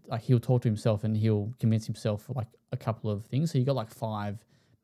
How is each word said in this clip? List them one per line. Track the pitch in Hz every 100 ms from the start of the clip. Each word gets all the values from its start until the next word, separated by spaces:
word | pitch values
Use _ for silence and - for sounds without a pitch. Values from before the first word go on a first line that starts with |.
| -
like, | 117
he'll | - 123
talk | - 123
to | 120
himself | 104 117 104
and | 113 107
he'll | 110 104 104 -
convince | 113 110 110
himself | 107 110 104
for, | -
like, | 127 104 _ -
a | 131
couple | - 110 110
of | 101 -
things. | 131 160
So | 135
you | 123
got, | 131
like, | 107
five, | - 113 104 104 101 _ _ _ _